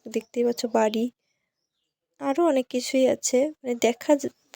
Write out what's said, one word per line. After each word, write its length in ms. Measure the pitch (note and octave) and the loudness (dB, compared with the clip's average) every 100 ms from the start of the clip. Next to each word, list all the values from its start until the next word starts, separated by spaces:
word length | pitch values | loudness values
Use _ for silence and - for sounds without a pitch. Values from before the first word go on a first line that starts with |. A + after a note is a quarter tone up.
| A3+ | -2
দেখতেই 360 | A3 - A#3+ | -8 -6 -2
পাচ্ছ 220 | A#3+ A#3+ A#3 | -2 -2 -2
বাড়ি, 460 | A3+ A3 A3 A#3+ - _ _ _ _ _ _ _ _ _ - | 0 0 0 -4 -6 _ _ _ _ _ _ _ _ _ -8
আরও 260 | C#4 C#4 E4+ | -4 0 2
অনেক 200 | C4 B3 | 2 0
কিছুই 380 | B3 - C4 B3+ | -4 -2 2 2
আছে, 420 | - - B3 D4 | 2 0 0 0
মানে 260 | - B3+ A#3+ | -4 -8 -2
দেখা 400 | A3+ A#3+ - C#4+ | 0 0 0 0
যা-, 140 | B3 - _ | 0 -12 _